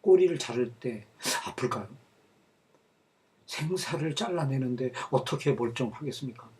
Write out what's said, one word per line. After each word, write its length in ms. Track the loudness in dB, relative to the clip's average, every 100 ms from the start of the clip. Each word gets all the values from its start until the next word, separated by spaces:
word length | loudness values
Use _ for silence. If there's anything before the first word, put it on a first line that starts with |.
꼬리를 360 | 8 8 8 2
자를 340 | -2 -2 -2
때 340 | -4 -8 -8 -12 _ -4 -2 -4
아플까요? 400 | -4 -2 -2 -6 -16 _ _ _ _ _ _ _ _ _ _ _ _ _ _ -12
생사를 680 | -6 -2 -2 -2 -2 -2
잘라내는데 760 | -2 -2 0 2 0 0 0 -2 -4 0
어떻게 440 | 0 0 0 2
멀쩡하겠습니까? 960 | 2 0 -2 -4 -4 -8 -6 -10 -10 -20